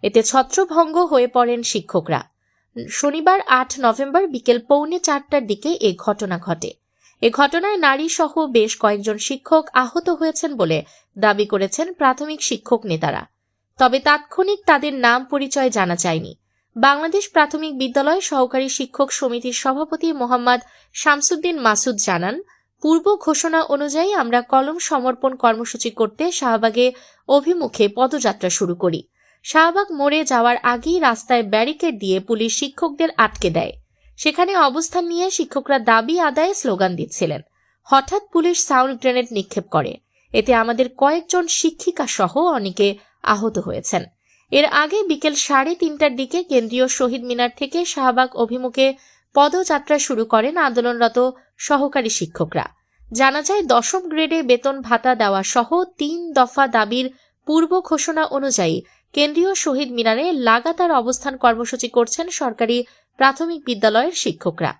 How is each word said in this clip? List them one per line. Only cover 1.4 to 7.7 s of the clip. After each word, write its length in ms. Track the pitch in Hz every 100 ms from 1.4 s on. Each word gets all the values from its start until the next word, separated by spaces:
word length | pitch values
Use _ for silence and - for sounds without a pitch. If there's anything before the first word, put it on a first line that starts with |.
| 240 240
শিক্ষকরা। 600 | 233 214 - 185 165 156 - _ _ _ _ - 233
শনিবার 500 | - 285 302 320 381
আট 320 | - 254 254 -
নভেম্বর 480 | 247 226 277 311 381
বিকেল 320 | 254 - 240
পৌনে 400 | 233 285 302 349
চারটার 480 | 349 285 277 294 220
দিকে 220 | 202 294
এ 260 | 339 214 180
ঘটনা 420 | - 208 208 175
ঘটে। 340 | 175 165 - - _ _ _ _
এ 80 | 233
ঘটনায় 480 | 226 277 330 381